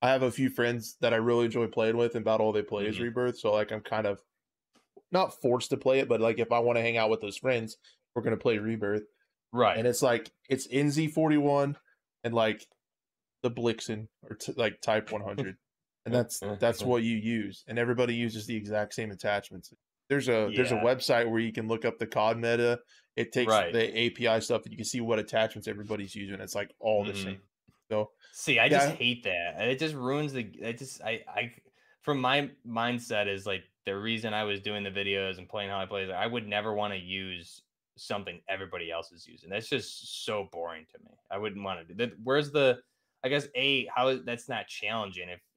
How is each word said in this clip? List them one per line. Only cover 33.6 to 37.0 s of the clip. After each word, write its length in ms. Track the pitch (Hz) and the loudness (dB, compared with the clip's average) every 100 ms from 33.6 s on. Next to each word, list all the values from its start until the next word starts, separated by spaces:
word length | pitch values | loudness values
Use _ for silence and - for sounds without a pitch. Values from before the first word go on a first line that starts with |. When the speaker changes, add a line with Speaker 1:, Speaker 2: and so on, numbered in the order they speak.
| - _ - | -8 _ -6
Speaker 2:
the 120 | 98 | -4
reason 360 | 110 113 110 | -4 -4 -2
I 100 | 107 | -2
was 180 | 107 98 | -2 -4
doing 220 | 101 104 | -4 -6
the 80 | 101 | -6
videos 460 | 98 98 98 95 92 | -4 -2 -2 -2 -6
and 100 | 95 | -8
playing 200 | 107 98 | -8 -6
how 100 | 98 | -6
I 60 | 92 | -4
play 160 | 101 | -6
is 60 | 95 | -4
I 180 | 92 113 | -4 -4
would 200 | 120 104 | -4 -4
never 260 | 104 107 | -4 -2
wanna 220 | 104 104 | -2 -2
use 680 | 95 | -4